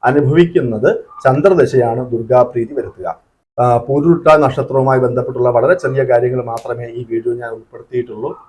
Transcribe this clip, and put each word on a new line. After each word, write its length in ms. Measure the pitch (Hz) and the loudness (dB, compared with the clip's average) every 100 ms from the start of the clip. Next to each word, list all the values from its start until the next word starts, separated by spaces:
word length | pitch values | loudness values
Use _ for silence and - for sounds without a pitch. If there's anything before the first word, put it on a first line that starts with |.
അനുഭവിക്കുന്നത് 880 | 120 143 135 156 175 170 127 107 135 226 - - | 2 0 2 2 2 2 -2 0 0 0 -6 -2
ചന്ദ്രദശയാണ് 800 | 135 135 180 175 131 135 120 113 123 | 0 4 4 4 4 2 0 -2 -4
ദുർഗാപ്രീതി 640 | 117 113 127 123 123 113 - | -6 2 2 2 0 -6 -6
വരുത്തുക. 300 | 95 - 90 - _ _ _ - | -10 -12 -12 -12 _ _ _ -2
ആ, 60 | 123 120 143 | 2 2 0
പൂരുരുട്ട 420 | 143 160 170 160 156 | -2 2 2 6 4
നക്ഷത്രവുമായി 580 | 139 135 131 135 131 131 | 4 0 -2 0 2 2
ബന്ധപ്പെട്ടുള്ള 480 | 127 123 - 123 123 | 0 -2 -6 -2 0
വളരെ 240 | 120 127 | 2 2
ചെറിയ 280 | 180 139 135 | 0 0 -2
കാര്യങ്ങൾ 360 | 127 120 123 123 | 2 2 2 -4
മാത്രമേ 420 | 120 117 - 117 120 | -6 -8 -8 -10 -10
ഈ 120 | 117 117 | -12 -8
വീഡിയോ 220 | 113 117 | -6 -4
ഞാൻ 160 | 120 117 110 | -6 -8 -12
ഉൾപ്പെടുത്തിയിട്ടുള്ളൂ. 720 | - 117 - 123 117 107 135 - | -16 -20 -10 -8 -8 -10 -10 -12